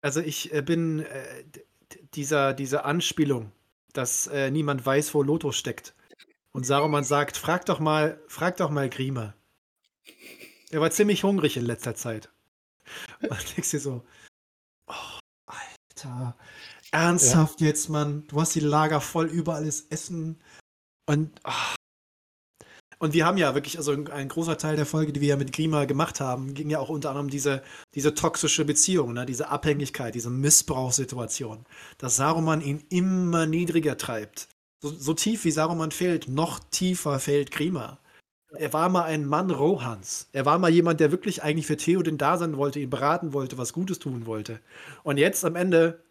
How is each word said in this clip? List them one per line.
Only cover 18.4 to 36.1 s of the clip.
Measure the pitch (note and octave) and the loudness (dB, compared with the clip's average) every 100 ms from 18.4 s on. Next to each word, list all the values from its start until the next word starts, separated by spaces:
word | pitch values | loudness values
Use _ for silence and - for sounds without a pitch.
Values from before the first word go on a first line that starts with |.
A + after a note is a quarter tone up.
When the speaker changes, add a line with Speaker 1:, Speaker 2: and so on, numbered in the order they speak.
Speaker 1:
hast | E3+ | 0
die | E3 | 2
Lager | D3 D3+ D#3 D#3 | 2 4 4 2
voll, | - E3 D#3+ | 0 -2 0
überall | E3 E3+ D#3 D#3 | 0 -2 -2 -4
ist | C#3+ - | -6 -8
Essen.“ | E3 - E3+ D#3+ D#3+ _ - _ _ _ _ - | -10 -8 -8 -6 -8 _ -20 _ _ _ _ 0
Und, | D3 D#3 - | 0 0 -6
ah. | - - - - _ _ _ _ _ _ _ _ - - _ - | -8 -6 -6 -8 _ _ _ _ _ _ _ _ -20 -20 _ -4
Und | D#3+ | 0
wir | D#3 D#3+ | 4 4
haben | G3 | 4
ja | D3+ | 2
wirklich, | C3+ C#3+ E3+ | 2 -4 -6
also | D3 | -2
ein, | C#3+ D3 | -2 -2
ein | C#3+ C#3 | -8 -6
großer | E3 E3 D#3 | -4 -2 -2
Teil | D#3 D3+ | -2 -2
der | D3 | 0
Folge, | D#3+ D3+ | 0 0
die | C#3+ | 0
wir | C#3+ | 2
ja | C#3+ | 2
mit | C3+ | 0
Grima | C3 D#3+ D3+ | -2 0 2
gemacht | C#3 C#3 E3+ - | 2 0 0 -2
haben, | C3+ B2+ C3+ | -4 -4 -6
ging | C#3 D3+ | -6 -2
ja | D#3 | -2
auch | C3+ | -2
unter | D#3+ D3 | -4 -4
anderem | C#3 C#3+ | -4 -4
diese, | C#3 C#3 C3+ - - - | -2 0 -2 -6 -20 -12
diese | - C#3+ | 0 0
toxische | D3 E3 - D#3 - | 2 0 0 0 2
Beziehung, | C#3+ D3 - F3+ B2 | 2 2 4 2 0
ne, | A#2+ B2 | -2 -6
diese | A#2+ D3+ | -6 -4
Abhängigkeit, | C#3+ D#3 D3 C#3 - B2 | 0 2 0 0 -4 -6
diese | A#2+ A#2 | -6 -4
Missbrauchssituation. | B2 C#3 D3+ - C3+ B2+ B2+ B2+ B2 A2+ - A#2+ A2 A#2+ - - - | 0 4 4 4 -2 0 0 -2 -6 -6 -6 -8 -10 -18 -20 -20 -10
Dass | C3 - | -2 2
Saruman | C#3 D#3+ D#3+ D#3 | 2 2 2 2
ihn | C#3 D3 - | 0 -4 -2
immer | F#3 F#3 F#3 F3+ E3+ D#3+ | 2 2 2 2 2 2
niedriger | D#3+ F3 E3 D3+ C3 | 0 2 2 2 -2
treibt. | - A#2 G#2 - - _ _ _ | -4 -6 -8 -14 -18 _ _ _
So, | D3 | -10
so | D#3+ C#3 | -6 -4
tief | D#3+ - A3 | 0 0 0
wie | E3+ | 0
Saruman | D3+ D#3+ E3+ D#3+ | 2 0 0 -4
fällt, | - F3+ | 0 0